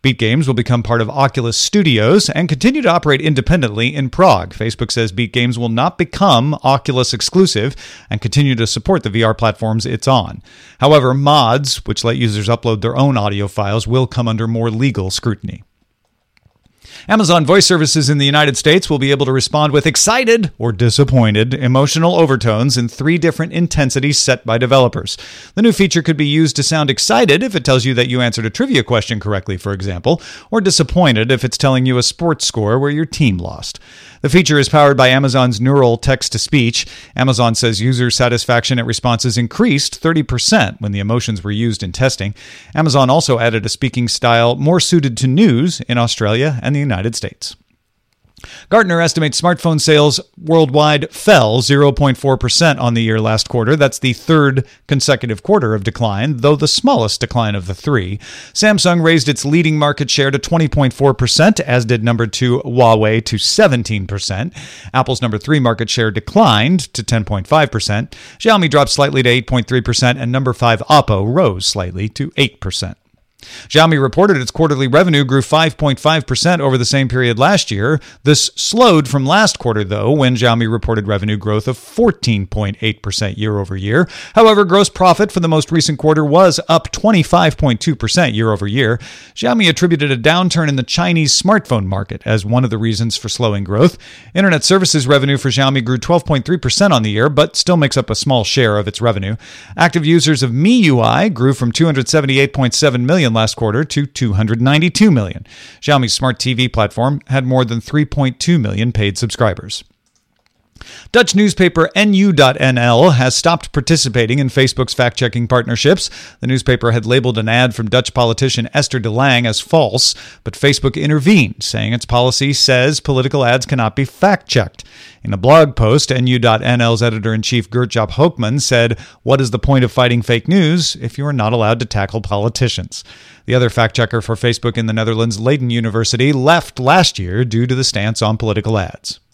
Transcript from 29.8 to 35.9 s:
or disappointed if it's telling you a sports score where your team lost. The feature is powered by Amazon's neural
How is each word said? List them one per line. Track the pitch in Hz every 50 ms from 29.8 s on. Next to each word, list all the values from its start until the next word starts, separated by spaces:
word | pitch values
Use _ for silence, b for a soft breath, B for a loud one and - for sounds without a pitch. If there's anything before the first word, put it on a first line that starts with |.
| 95 98 90 87 - 131 170 165 B B B B B B
or | 214 226
disappointed | 185 190 - - 156 - - 175 180 143 120 107 113 120
if | 135 120 -
it's | 123 - -
telling | - 139 131 127 127
you | 131 127 123
a |
sports | 120 - - - 170 170 156 - -
score | - - 113 107 104 117 135
where | 139 143
your | 147 151 160
team | 160 - - 156 120 92 90
lost. | 87 92 - - - - - - B B B B B B B B
The | - 143
feature | 131 180 175 147 151 143
is | 135 -
powered | - 151 147 143 139
by | 131 131 127
Amazon's | 127 135 139 135 120 135 127 123 117 101
neural | 120 131 139 139 131 120